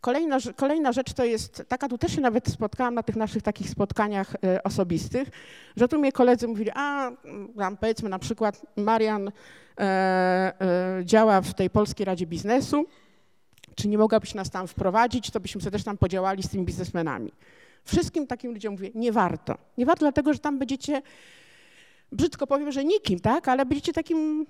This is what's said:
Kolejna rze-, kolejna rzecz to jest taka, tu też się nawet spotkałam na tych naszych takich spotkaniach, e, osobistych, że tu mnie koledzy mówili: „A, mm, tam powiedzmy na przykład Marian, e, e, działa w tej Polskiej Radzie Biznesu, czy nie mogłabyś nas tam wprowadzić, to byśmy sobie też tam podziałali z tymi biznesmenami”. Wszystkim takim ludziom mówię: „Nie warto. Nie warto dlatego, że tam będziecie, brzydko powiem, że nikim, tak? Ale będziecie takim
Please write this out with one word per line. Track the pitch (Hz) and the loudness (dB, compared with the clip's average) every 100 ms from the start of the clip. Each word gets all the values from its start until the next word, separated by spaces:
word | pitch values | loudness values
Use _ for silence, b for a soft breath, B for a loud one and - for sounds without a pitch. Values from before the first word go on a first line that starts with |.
Kolejna | - 269 330 269 | 0 0 0 0
rze-, | 240 | -2
kolejna | - 277 311 285 | -2 0 2 2
rzecz | 254 254 | 0 -4
to | - | -2
jest | 240 220 - - - | 0 0 -4 -14 -6
taka, | 254 277 | -4 -4
tu | 240 | -2
też | 339 | -2
się | - | 2
nawet | 254 220 - | 2 2 -2
spotkałam | - 214 - 247 | -4 -6 -2 -2
na | 240 | -2
tych | 226 220 | -4 -2
naszych | 220 226 | -2 -2
takich | 214 208 196 | -4 -4 -8
spotkaniach, | - 202 - 208 202 190 - | -2 -2 0 -2 -2 -6 -2
e, | 190 185 | 0 0
osobistych, | 196 208 185 165 - 247 269 B B B B - | 0 -2 0 -2 -2 -4 -6 B B B B 0
że | 247 | 2
tu | 311 | 4
mnie | 277 | 0
koledzy | 269 247 247 240 | 4 4 4 2
mówili: | 214 220 | -4 -4
„A, | - 285 285 262 | -4 -4 -2 -6
mm, | 247 - 208 202 226 | -8 -16 -14 -14 -6
tam | 190 196 | -6 -2
powiedzmy | 220 226 220 | -2 -2 -4
na | 185 | -6
przykład | - 226 214 202 - - | -6 -2 -2 -2 -10 -4
Marian, | 208 226 220 214 196 | 2 2 2 0 -4
e, | B B B B - | B B B B -2
e, | 196 190 190 185 185 185 190 - 190 180 185 185 | 0 2 4 4 4 4 2 0 0 2 0 -4
działa | 180 220 220 196 | 4 6 8 6
w | 190 | 2
tej | - 185 | 0 2
Polskiej | 214 208 - 190 | 2 0 -2 -2
Radzie | 180 175 | -2 -4
Biznesu, | 170 202 247 - 294 330 b b b b b _ _ - | -4 0 0 2 0 -2 b b b b b _ _ -18
czy | - 208 | -4 0
nie | 208 | 4
mogłabyś | 214 220 - | 4 4 0
nas | 208 180 | -10 -8
tam | 185 185 | -8 -8
wprowadzić, | - 185 202 240 247 - | -2 2 4 2 0 -4
to | 226 | -6
byśmy | 185 202 | -6 -8
sobie | 196 | -6
też | 202 | -4
tam | 190 202 | -6 0
podziałali | 185 190 190 196 | 0 2 -2 -2
z | 190 | -4
tymi | 196 | -4
biznesmenami”. | 180 - 180 170 160 123 110 _ b b b b | -4 -4 -6 -4 -2 -4 -8 _ b b b b
Wszystkim | - 330 349 330 285 | -2 0 0 -4 -4
takim | 240 247 | -6 -8
ludziom | 220 214 | -8 -8
mówię: | 196 196 | -8 -8
„Nie | 220 233 | -2 0
warto. | 220 180 - - - _ - | 2 2 0 -6 -8 _ -2
Nie | 247 | 2
warto | - | 4
dlatego, | 302 269 285 | 4 4 2
że | 294 | 0
tam | 294 277 | 0 -2
będziecie, | 254 269 - 285 B B B B B B B B B B B | -2 -4 -2 -4 B B B B B B B B B B B
brzydko | 233 311 - 285 | -2 -2 0 -2
powiem, | 277 294 | 0 0
że | 277 | -2
nikim, | 285 403 - 180 | 2 0 0 0
tak? | 214 285 - | 2 2 2
Ale | 254 262 | 0 2
będziecie | 294 - | -2 -2
takim | 320 - 320 311 302 | -4 -2 -2 0 -2